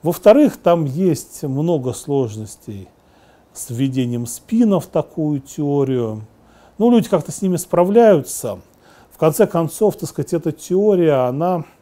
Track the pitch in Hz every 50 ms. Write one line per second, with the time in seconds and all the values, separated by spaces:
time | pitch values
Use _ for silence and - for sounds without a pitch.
0 | - 165 170 - - 208 214 285 302 226 - - - 175 175 170 160 135 127 165
1 | 190 180 151 - - - - - - 143 131 143 156 170 175 143 123 127 120 -
2 | - 143 139 139 131 110 104 107 107 107 - - _ 120 107 98 90 - _ _
3 | _ _ _ _ _ _ _ _ _ _ - - - - 120 120 139 135 127 131
4 | 127 120 120 120 120 117 - - - - 226 233 240 214 196 170 - - - 165
5 | 151 - - 170 156 151 147 139 135 - - - 147 143 143 143 135 131 131 123
6 | 117 110 110 110 107 - _ _ _ _ _ _ _ _ _ - 208 240 240 226
7 | 165 - - 160 - - - - 202 185 180 160 - - - 170 180 185 208 233
8 | 233 220 190 147 131 - - - - 113 95 92 - _ _ _ _ _ _ _
9 | _ _ _ - 156 160 151 - 208 190 - 170 165 156 - - 214 202 196 -
10 | 170 - - - - - 175 160 - 165 151 - - - 180 190 208 214 202 180
11 | 170 156 143 131 127 123 127 143 170 180 185 170 151 - _ _